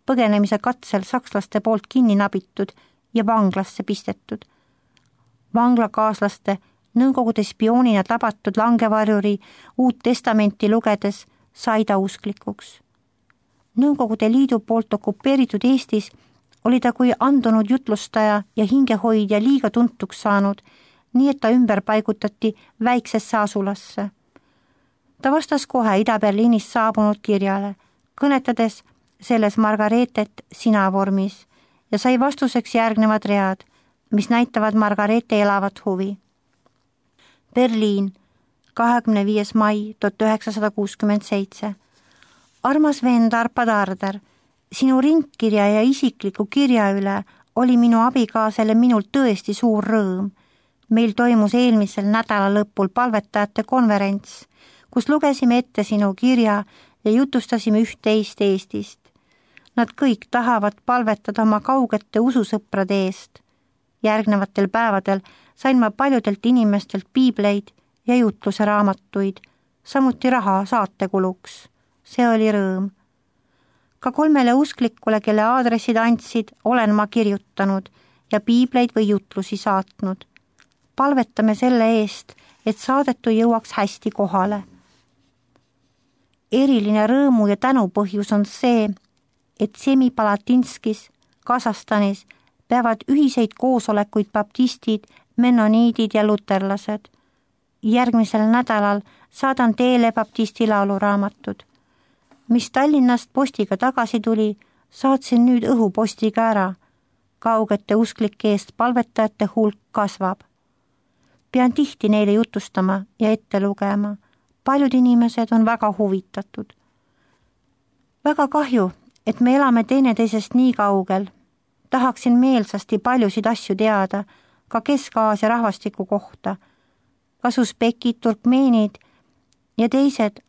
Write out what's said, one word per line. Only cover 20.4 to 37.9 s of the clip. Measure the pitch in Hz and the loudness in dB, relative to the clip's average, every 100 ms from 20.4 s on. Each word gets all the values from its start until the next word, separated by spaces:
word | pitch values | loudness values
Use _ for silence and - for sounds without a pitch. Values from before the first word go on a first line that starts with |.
| 202 202 _ _ _ _ _ | 0 -4 _ _ _ _ _
nii | 240 277 | 0 0
et | 277 | 0
ta | 220 | 2
ümber | 247 233 196 | 2 2 0
paigutati | - 214 220 214 208 - 220 214 _ - | 0 -2 -2 -4 -6 -4 -4 -4 _ -6
väiksesse | 226 247 233 220 - 226 | -2 0 -2 -6 -2 -2
asulasse. | 208 208 196 190 - - 202 - _ _ _ _ _ _ _ _ _ _ | -2 -2 -6 -6 -12 -10 -10 -12 _ _ _ _ _ _ _ _ _ _
Ta | 269 | -2
vastas | 302 - 285 - | -2 0 -4 -2
kohe | 254 220 196 | -2 0 2
Ida-Berliinist | 214 214 208 202 233 226 - | 0 0 0 2 2 0 -2
saabunud | 240 220 220 208 208 | -2 0 0 0 -2
kirjale, | - 202 196 196 202 196 _ _ _ - | -2 -2 -2 -4 -6 -12 _ _ _ -4
kõnetades | 285 269 269 240 226 - _ _ _ _ | 0 0 -2 -2 -2 -4 _ _ _ _
selles | - 233 208 220 | -4 0 0 0
Margaretet | 214 214 214 233 240 - 214 - - | 0 0 0 0 0 -4 -8 -10 -20
sina | - 233 214 190 | -4 0 2 2
vormis, | 196 196 196 196 - _ _ _ _ _ | 0 0 -2 -4 -8 _ _ _ _ _
ja | 214 | -2
sai | 254 254 | 0 0
vastuseks | 277 285 254 240 - 233 | 0 -2 -2 -2 -2 -2
järgnevad | 226 214 220 214 208 | 0 2 2 0 0
read, | 202 190 190 _ _ _ _ _ | 0 0 -4 _ _ _ _ _
mis | 208 - | -4 0
näitavad | 240 240 226 214 | 0 0 -2 0
Margarete | 214 208 208 208 226 - 214 | 0 0 0 0 0 0 0
elavat | 208 196 196 - 214 | 2 0 -2 -6 -6
huvi. | 185 190 196 _ _ _ _ _ _ _ _ _ _ _ _ _ 247 | -4 -6 -8 _ _ _ _ _ _ _ _ _ _ _ _ _ -2
Berliin, | 247 220 214 | 0 0 0